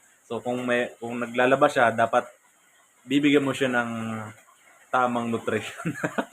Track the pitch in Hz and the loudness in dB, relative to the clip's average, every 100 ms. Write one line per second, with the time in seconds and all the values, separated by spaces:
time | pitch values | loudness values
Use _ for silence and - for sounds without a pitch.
0 | _ _ - 113 123 123 123 120 123 - | _ _ -10 -8 -4 -4 0 0 -2 -6
1 | 117 120 120 120 127 135 147 143 117 113 | -8 -6 -4 2 4 4 4 4 2 2
2 | 113 120 - - _ _ _ _ _ _ | 2 2 -2 -6 _ _ _ _ _ _
3 | 123 143 147 143 139 127 135 123 117 113 | -2 2 4 4 2 0 0 0 -2 -4
4 | 113 110 107 110 - _ _ _ _ 131 | -6 -8 -10 -16 -20 _ _ _ _ 0
5 | 123 120 117 113 120 107 - - 165 - | 2 0 -2 -4 -2 -4 -4 -8 -8 -6
6 | - - - | -4 -4 -6